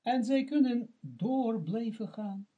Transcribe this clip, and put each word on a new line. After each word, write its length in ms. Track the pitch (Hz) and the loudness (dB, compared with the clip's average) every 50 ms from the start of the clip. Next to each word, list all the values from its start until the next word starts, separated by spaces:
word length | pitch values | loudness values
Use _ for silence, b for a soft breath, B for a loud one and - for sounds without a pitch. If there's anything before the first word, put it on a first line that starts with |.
En 240 | _ 226 254 262 220 | _ 0 0 2 2
zij 200 | 226 269 269 262 | 4 2 2 2
kunnen 500 | - 294 294 269 254 240 240 233 - - _ | 2 4 4 4 6 4 0 -2 -4 -12 _
door 640 | - 135 123 117 170 226 262 269 254 226 226 214 165 | -14 -14 -8 -4 -2 0 2 2 2 0 0 -2 -2
blijven 460 | 156 190 226 233 226 214 - 220 175 | -2 -4 -2 -2 -4 -4 -6 -8 -8
gaan. 400 | - - 214 202 196 196 202 _ _ | -8 -8 -8 -8 -8 -8 -12 _ _